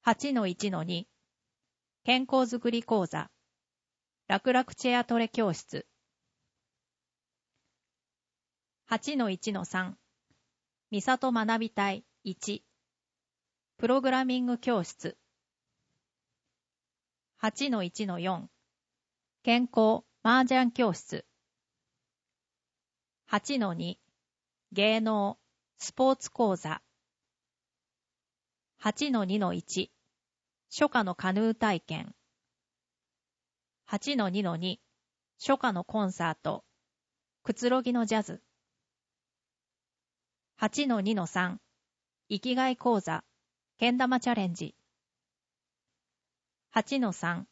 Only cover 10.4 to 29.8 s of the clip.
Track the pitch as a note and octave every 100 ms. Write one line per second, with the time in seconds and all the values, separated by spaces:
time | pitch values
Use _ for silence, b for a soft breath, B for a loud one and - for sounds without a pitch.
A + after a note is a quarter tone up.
10.4 | _ _ _ _ _ G#3 F#3+ B3+ C4+ A#3
11.4 | G#3+ A3+ A3+ - G3+ G3 _ _ - F#3
12.4 | - G#3 _ _ _ _ _ _ _ _
13.4 | _ _ _ _ A#3 C4 C4 B3+ B3+ B3+
14.4 | B3 A#3+ - A3+ E3+ - - - _ _
15.4 | _ _ _ _ _ _ _ _ _ _
16.4 | _ _ _ _ _ _ _ _ _ _
17.4 | A3 - C#4 A#3 F3+ - G#3 F3 F#3 F3+
18.4 | G3+ _ _ _ _ _ _ _ _ _
19.4 | - A#3+ B3 - A3 A3 - _ A3+ B3
20.4 | B3+ B3+ B3 A#3+ A#3 E3+ - D#3 - _
21.4 | _ _ _ _ _ _ _ _ _ _
22.4 | _ _ _ _ _ _ _ _ _ G#3
23.4 | - C#4 G3+ E3 E3+ F#3 _ _ _ _
24.4 | _ _ _ F#3+ G#3 A3 A3 G#3+ G3+ -
25.4 | _ _ _ _ - - C4 C4+ - -
26.4 | A3 F3+ D#3 D#3 _ _ _ _ _ _
27.4 | _ _ _ _ _ _ _ _ _ _
28.4 | _ _ _ _ G#3 - D4 A#3+ F#3 G#3
29.4 | F#3 F3 - F#3